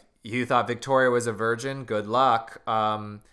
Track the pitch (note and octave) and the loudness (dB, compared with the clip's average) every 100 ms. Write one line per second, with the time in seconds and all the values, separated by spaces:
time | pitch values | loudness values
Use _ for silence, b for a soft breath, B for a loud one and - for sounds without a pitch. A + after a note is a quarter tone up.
0 | _ _ A2 A#2+ A#2+ B2 A#2 A2+ C3+ C3+ | _ _ -8 -4 0 0 0 -4 0 4
1 | B2+ A#2+ A#2 G#2 A2+ A#2 C3+ C3+ A#2 G#2+ | 4 4 0 -2 -2 -2 -4 -8 -4 -4
2 | G#2 A#2+ C3+ A#2 - - - A2 G#2+ G#2+ | 0 2 4 2 -2 -10 -4 0 0 -2
3 | G#2 G#2 b | -6 -14 b